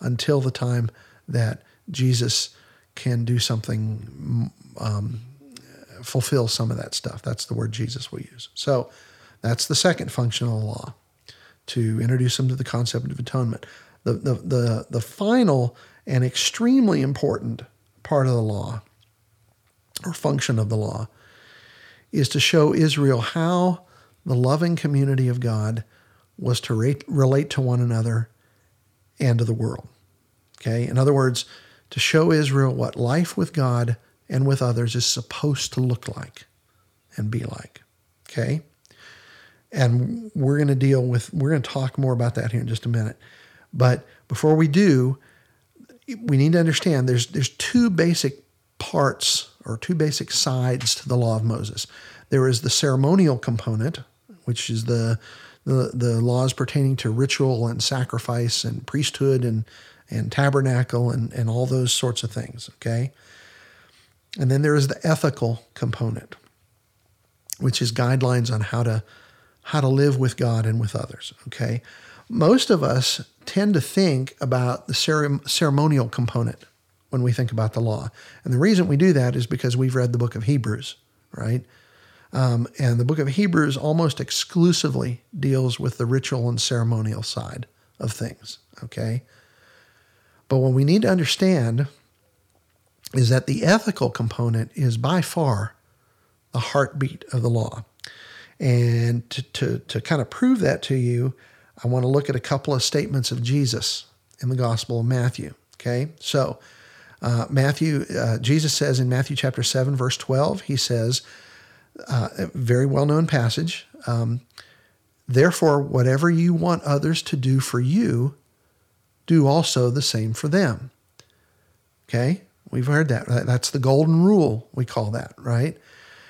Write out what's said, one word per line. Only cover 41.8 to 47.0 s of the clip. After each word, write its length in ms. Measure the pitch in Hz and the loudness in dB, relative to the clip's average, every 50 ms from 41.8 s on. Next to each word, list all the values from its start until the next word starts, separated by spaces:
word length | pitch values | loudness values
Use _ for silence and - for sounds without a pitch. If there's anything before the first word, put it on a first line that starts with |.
| 131 127 - - | -4 -4 -2 -2
more 140 | 135 131 | 0 0
about 220 | 127 117 120 120 - | 2 0 0 0 0
that 180 | 117 113 113 | -2 -4 -2
here 80 | 113 120 | -2 -4
in 80 | 120 117 | -2 -4
just 180 | 117 110 - | -4 -4 -2
a 40 | 120 | -2
minute. 260 | 117 113 107 110 - _ - - - - - - _ _ _ _ | -2 -2 -2 -4 -6 _ -20 -20 -20 -20 -20 -20 _ _ _ _
But 340 | - - 127 123 123 - - - - _ _ | -2 2 2 4 2 2 -4 -12 -20 _ _
before 280 | - 127 - - 156 156 | -8 -4 0 4 4 6
we 140 | 156 165 151 | 6 4 4
do, 500 | 143 185 208 185 139 131 127 131 135 - _ _ _ _ _ _ _ _ _ _ _ - - _ - - _ - 240 208 | 4 4 6 6 6 4 4 2 0 -4 _ _ _ _ _ _ _ _ _ _ _ -20 -20 _ -20 -20 _ -14 -14 -8
we 140 | 233 233 139 | -2 0 2
need 160 | 131 143 156 | 4 4 4
to 80 | 165 175 | 4 4
understand 480 | 165 160 143 - - 185 151 131 | 4 2 2 0 0 0 0 2